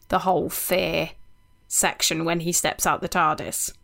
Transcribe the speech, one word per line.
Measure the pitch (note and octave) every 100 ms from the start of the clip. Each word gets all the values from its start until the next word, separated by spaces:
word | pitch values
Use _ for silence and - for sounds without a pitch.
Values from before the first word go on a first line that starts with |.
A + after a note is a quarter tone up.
| -
the | F#3
whole | F#3 F3+ E3+
fear | - - F#3 E3+ D#3+ D#3+ - - - _ _ -
section | - F3+ - - D#3+ E3
when | E3+
he | E3
steps | F3 D#3 - E3
out | D3
the | F#3
tardis. | F#3 D#3 D3+ - - - -